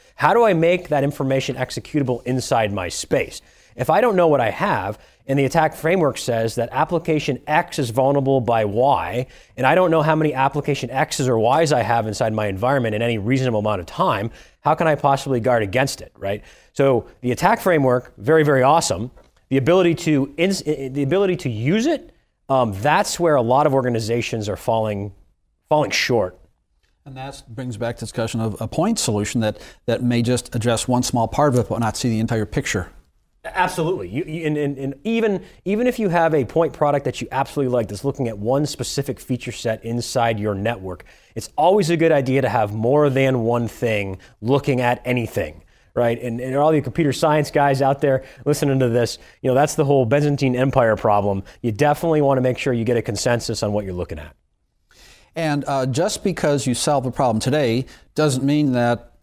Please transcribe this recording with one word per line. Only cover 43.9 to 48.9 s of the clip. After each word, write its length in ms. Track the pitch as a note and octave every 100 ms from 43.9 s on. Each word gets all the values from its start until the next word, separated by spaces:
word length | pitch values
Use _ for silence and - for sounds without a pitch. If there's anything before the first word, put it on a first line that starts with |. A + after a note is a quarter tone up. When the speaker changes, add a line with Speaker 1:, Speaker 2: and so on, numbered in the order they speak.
| G#2+ G2 F#2+ - -
Speaker 1:
looking 380 | A2 C#3 - B2+
at 220 | B2 B2 B2+
anything, 580 | B2 A2+ - D2+ E2 - _ _
right? 280 | - A#2 A#2+
And, 180 | B2 A#2
and 160 | C3 C#3
all 160 | D#3
the 100 | D#3
computer 320 | B2+ E3+ D3+
science 380 | - D#3+ D3+ C#3+
guys 300 | D3 C#3+ C3+
out 200 | C3+ C#3
there 220 | C#3+ C3 - - C#3+
listening 340 | D3 C#3+ C3+
to 100 |
this, 280 | B2+